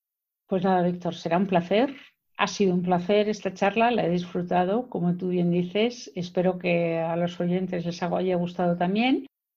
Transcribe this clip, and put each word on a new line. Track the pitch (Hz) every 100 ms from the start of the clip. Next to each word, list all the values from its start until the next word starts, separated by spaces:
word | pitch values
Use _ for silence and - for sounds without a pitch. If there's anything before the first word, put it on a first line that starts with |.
| _ _ _ _ _
Pues | 190
nada, | 190 185
Víctor, | 175 180 175 175
será | 170 170
un | 196
placer. | 180 175 202 277 - - _ _ -
Ha | 190
sido | - 196
un | 180
placer | 180 180 180 208 208
esta | 208 196
charla, | 185 202 208 226
la | 226 165
he |
disfrutado, | 175 180 180 175 180 180 214 247
como | - 175 180
tú | 185
bien | 180 175
dices. | 175 175 208 233 240 - -
Espero | 175 - 180 180
que | 180 170 170 165
a | 165 170
los | 175 175
oyentes | 175 180 185 180 170
les | 175
haya | 175 180 185 180
gustado | 175 180 180 175
también | 180 202 247 320 - _ _